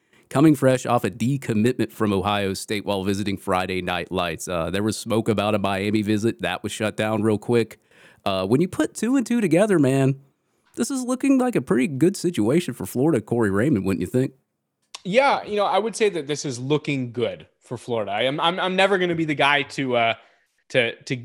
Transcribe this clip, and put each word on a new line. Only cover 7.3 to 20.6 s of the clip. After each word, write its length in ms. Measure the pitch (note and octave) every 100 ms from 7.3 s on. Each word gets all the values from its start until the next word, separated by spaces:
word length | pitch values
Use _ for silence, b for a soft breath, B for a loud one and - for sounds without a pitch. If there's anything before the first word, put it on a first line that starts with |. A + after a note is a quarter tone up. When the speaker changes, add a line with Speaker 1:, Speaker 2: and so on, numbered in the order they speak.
| G#2
Speaker 1:
quick. 420 | - A#2+ A2 - b b b b
Uh, 220 | G2+ F#2+ F#2
when 140 | C3
you 80 | F#3
put 260 | - D#4
two 220 | - A3 C4+
and 100 | A3
two 140 | A#3
together, 400 | G3+ D#3+ G#3+ F3+
man, 400 | C3 C3+ C3+ C3+ - _ _ _ _ -
this 120 | A#3
is 140 | C4+
looking 340 | B3 B3+ C#4 C4+
like 200 | B3+ G3
a 60 |
pretty 260 | C3 A3 A#3
good 280 | C3+ E3 G3
situation 580 | F3 D#3+ G#2 D#3+ F3
for 120 | A#2+ F#2+
Florida, 340 | B2 D3 C3
Corey 300 | - A#2+ G#2+
Raymond, 340 | G2 C#3 G#2+
wouldn't 180 | F#2 G2
you 40 | F2+
think? 280 | B2+ C3+ - _ _ _ _ _ -
Speaker 2:
Yeah, 400 | F#3 A3 C#4 G3
you 100 | A2
know, 120 | G#3 G3
I 120 | F#3
would 160 | A3
say 140 | - G#3+
that 180 | F3 C#3
this 180 | D3
is 140 | D3+ A#2+
looking 540 | C3 D3 - C#3 A#2+
good 340 | A#2 A2 E2+ - _
for 180 | - A#2+
Florida. 320 | - A#2 G2
I 120 | G2+
am, 180 | B2+ D3
I'm, 180 | E3 F#3
I'm 160 | F#3
never 240 | F#3 G3 G3
gonna 160 | F3+
be 100 | E3
the 120 | D#3 D3
guy 260 | C#3+ C#3+
to, 340 | C3+ - C3+ A#2+
uh, 180 | A2+ A2 b b b _